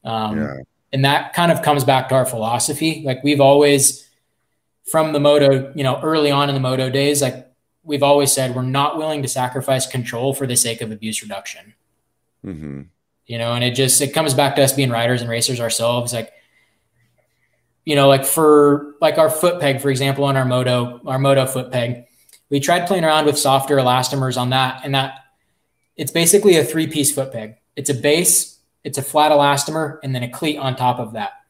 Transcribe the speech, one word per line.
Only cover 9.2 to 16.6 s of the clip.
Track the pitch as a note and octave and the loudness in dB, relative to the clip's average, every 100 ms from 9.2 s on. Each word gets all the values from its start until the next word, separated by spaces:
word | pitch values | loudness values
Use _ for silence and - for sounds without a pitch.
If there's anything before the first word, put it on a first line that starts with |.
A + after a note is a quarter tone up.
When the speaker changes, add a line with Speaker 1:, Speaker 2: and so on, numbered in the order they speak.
Speaker 1:
to | C3+ | -6
sacrifice | C3+ B2+ C3+ C3 C3 B2+ | -4 -4 -4 -4 -2 -2
control | C3 A#2+ A#2 C3 | -6 -6 -4 -4
for | C#3 C#3 | -4 -2
the | B2 | -2
sake | A#2+ A2+ | -2 -4
of | A2+ | -8
abuse | G#2+ A2 G#2+ | -8 -8 -8
reduction. | G#2+ G2 - - G#2 _ _ _ _ _ _ _ G2 | -10 -14 -12 -18 -20 _ _ _ _ _ _ _ -14
Speaker 2:
Mm-hmm. | E2 D2+ C#2 C#2 _ _ _ _ | -12 -12 -14 -18 _ _ _ _
Speaker 1:
You | A#2 | -8
know, | A#2 | -4
and | A#2+ | 0
it | B2 | -2
just, | B2 C3+ - | 0 0 2
it | C#3 | 0
comes | D#3 D#3 | -2 0
back | C3 C#3 - | 2 0 2
to | |
us | C3+ | 0
being | C#3+ C3+ | 2 -2
riders | A#2 A#2 B2+ | 0 -2 -2
and | A#2+ | -4
racers | A#2 A#2 B2 | -4 -2 -2
ourselves. | A#2 - A2+ A#2+ A#2 | -4 -2 0 -2 -4
Like, | A#2+ A2 _ _ _ | -8 -10 _ _ _